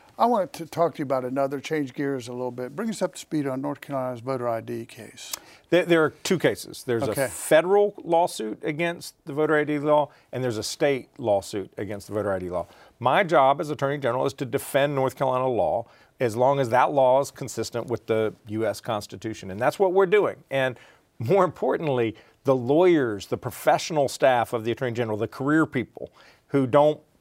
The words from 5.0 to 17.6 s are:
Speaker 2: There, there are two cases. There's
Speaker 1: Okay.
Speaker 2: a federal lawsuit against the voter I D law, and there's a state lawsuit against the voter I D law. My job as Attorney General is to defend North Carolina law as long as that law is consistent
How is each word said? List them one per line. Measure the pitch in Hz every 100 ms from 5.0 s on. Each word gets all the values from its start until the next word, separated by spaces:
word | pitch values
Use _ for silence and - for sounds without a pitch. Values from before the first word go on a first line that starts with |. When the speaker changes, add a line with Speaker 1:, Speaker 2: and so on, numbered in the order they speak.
| 107 - - - - - -
Speaker 2:
There, | 170
there | 170 165
are | 151
two | - - 175
cases. | 139 101 - -
There's | - 117
Speaker 1:
Okay. | 131 107
Speaker 2:
a | 131
federal | - - 156 170 202 208 -
lawsuit | 156 170 175 - 220 208
against | - 151 170 170 - - -
the |
voter | 143 156 151
I |
D | 147 147
law, | 147 151 143 _ -
and | 123
there's | 127 107
a |
state | 104 - 151 135 - -
lawsuit | 117 101 - 107 92 -
against | 101 104 -
the |
voter | 104 101
I | 95
D | 90
law. | 87 80 - - -
My | 120 160
job | 185 160 131 143
as | 156
Attorney | 143 139 147
General | 131 123
is | 139
to | 135 131
defend | 123 - 139 143
North | 139 131 -
Carolina | 135 127 131
law | 117 85 92 113 _ _ -
as | 123
long | 110 127 139
as | 127
that | 120 156
law | 147 131 131
is | 143
consistent | - 131 -